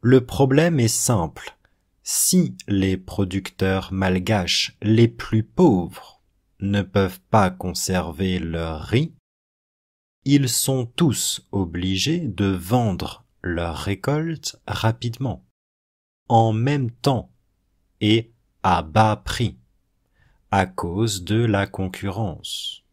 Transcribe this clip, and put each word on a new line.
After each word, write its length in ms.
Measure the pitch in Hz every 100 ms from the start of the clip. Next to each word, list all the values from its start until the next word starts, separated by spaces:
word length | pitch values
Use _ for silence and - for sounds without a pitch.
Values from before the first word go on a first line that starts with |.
Le 240 | 117 131 120
problème 540 | - 135 139 170 160
est 80 | 113
simple. 680 | - - 117 80 - - - _ _ _ _
Si 540 | - - - 185 147 - -
les 300 | 98 95 92
producteurs 960 | - - 98 95 92 _ 95 95 92
malgaches 840 | 95 95 92 92 110 90 - - -
les 260 | 104 110 117
plus 360 | - - 110
pauvres 800 | 107 - - 98 85 - - _ _ _ _ _
ne 220 | 98 101
peuvent 400 | 95 101 95 - _
pas 180 | 110 95
conserver 880 | 92 92 87 - 92 80 80 92 90
leur 420 | 82 82 82 78
riz, 340 | 73 110 160 - _ _ _ _ _ _ _ _ _ _ -
ils 220 | 139 135
sont 380 | - - 135 120
tous 600 | - 170 104 - - _
obligés 760 | 98 90 90 92 95 98 170 151
de 180 | 92 101
vendre 800 | 92 90 123 117 87 80 - _ _
leur 360 | - 87 85 82
récolte 800 | - 98 - 147 165 156 - - -
rapidement, 760 | - 110 117 120 113 135 92 _ _ _ _ _ _ _ _ _
en 240 | 117 113
même 380 | 110 123 143 123
temps 400 | - - 123 - _ _ _ _ _ _ _
et 320 | 107 110 113 _ _ _
à 200 | 98 90
bas 340 | 78 78 110 104
prix, 400 | - - 113 - _ _ _ _ _ _ _ _ _
à 140 | 98 92
cause 580 | - 87 90 113 98
de 200 | 87 107
la 240 | 117 98 98
concurrence. 1160 | - 92 92 98 95 107 82 - - - - _